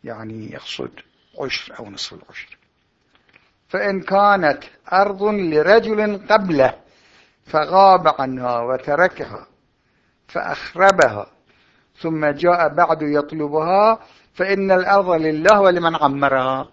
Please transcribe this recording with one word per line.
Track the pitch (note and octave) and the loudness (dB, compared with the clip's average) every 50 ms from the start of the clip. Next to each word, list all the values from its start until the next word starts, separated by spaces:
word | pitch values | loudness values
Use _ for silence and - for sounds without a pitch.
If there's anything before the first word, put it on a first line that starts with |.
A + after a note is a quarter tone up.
| _ | _
يعني | A#2 A#2 G#2+ A2+ A2 A2 A2 G#2+ G2 - | -14 -14 -14 -14 -14 -14 -14 -14 -14 -16
يقصد | C#2 - - - - C2 - - - - _ _ _ _ _ _ - | -16 -16 -16 -12 -10 -12 -12 -12 -18 -20 _ _ _ _ _ _ -12
عشر | C#3 C3 - - - - - - | -10 -8 -8 -10 -10 -14 -18 -18
أو | A#2+ G2+ | -18 -18
نصف | G2 - - - - E2 - | -14 -14 -14 -14 -14 -20 -20
العشر. | _ - - - _ - _ _ _ _ _ _ _ _ _ _ _ _ _ _ _ _ _ _ _ _ _ _ _ | _ -20 -20 -20 _ -20 _ _ _ _ _ _ _ _ _ _ _ _ _ _ _ _ _ _ _ _ _ _ _
فإن | - F#3+ G#3 G3+ G3 F#3+ | -6 -4 -4 -2 -4 -4
كانت | E3+ - F#3+ G3 G3+ G3+ G3+ G3 E3+ D3+ C#3 - - - _ _ _ - - | -4 0 2 2 4 4 4 4 2 0 0 0 -8 -20 _ _ _ -2 0
أرض | F#3 G3+ G3+ G3+ F#3+ G3+ | 0 2 0 0 -4 -2
لرجل | G#3+ G#3+ G3+ F#3+ E3 D#3 D3+ D3+ F3 G3+ A#3 A#3 A3+ G#3+ G#3 G#3+ G#3 G#3 G3 G3+ - | -2 -2 -2 -2 0 0 2 4 6 4 4 4 0 -2 -2 -2 -2 -4 -6 -2 2
قبله | G#3 A3 G3 F#3 D#3+ C#3 C3 B2+ - - _ _ _ _ _ _ _ _ _ _ _ _ _ | 2 2 2 2 2 2 2 2 2 -4 _ _ _ _ _ _ _ _ _ _ _ _ _
فغاب | _ - D#3 D#3 D3+ E3+ F#3+ G3 G3 F#3+ F3 E3 D#3 D3 - | _ -4 -4 -2 2 4 6 6 8 6 6 4 0 0 0
عنها | C3+ C3 C3 C3 B2+ B2 A#2+ A#2+ | -4 -6 -6 -6 -6 -4 -4 -4
وتركها | A#2 B2 C3 B2+ - - D3 D3 F3+ F3+ - - D3 B2 A#2 - - _ _ _ _ _ _ _ _ _ _ _ _ _ _ _ _ _ | -2 -4 -4 -4 -4 -4 0 0 0 0 -2 -6 -14 -14 -14 -20 -20 _ _ _ _ _ _ _ _ _ _ _ _ _ _ _ _ _
فأخربها | - - - - - - - - - E3+ F#3+ G3 G3 F3 D3+ B2 G#2+ G#2 G2+ - _ _ _ _ _ _ _ _ _ _ _ _ _ | -8 -8 -6 -6 -8 -10 -12 -14 -2 4 4 4 6 6 2 2 2 -4 -12 -12 _ _ _ _ _ _ _ _ _ _ _ _ _
ثم | _ - E3 D#3+ D#3 D#3 | _ -8 -6 -4 -2 -2
جاء | D3 D3 D3 E3 F3 F3 F3 E3+ D3+ D3 | -4 -4 0 2 2 2 2 0 -2 2
بعد | D#3+ F3 D#3+ D#3+ D3+ D3+ | 0 0 0 0 -2 -2
يطلبها | D3 D3 D3 C#3+ D3 D#3 D#3+ D3+ D3 C#3+ D#3 D#3 E3+ F#3 G3 G#3 A3 A3+ A3 - _ _ _ _ _ _ | -2 -2 -2 -2 -4 -8 -8 -8 -4 -4 -4 -2 0 2 2 4 2 2 0 -4 _ _ _ _ _ _
فإن | - F3+ F#3+ G3+ G3 G3 F#3+ | -6 -4 -2 -2 -2 0 2
الأرض | F#3+ F#3 F#3 F#3 G3 G3+ F#3+ F3+ | 2 0 2 2 2 2 2 2
لله | F3 D#3+ D#3+ D#3 D#3 D3+ D#3+ F#3 G#3+ G3+ | 0 0 0 -2 -4 0 2 2 4 4
ولمن | G3 F#3+ F3+ F3 E3+ E3 E3 | 4 2 2 2 0 -2 -2
عمرها. | D#3 D3+ C#3 C#3 C#3 C#3+ C#3 C3+ C3 B2+ C3 C3+ C3 C#3+ - | 0 -2 -2 0 0 -2 0 0 0 -2 -2 -4 -6 -8 -12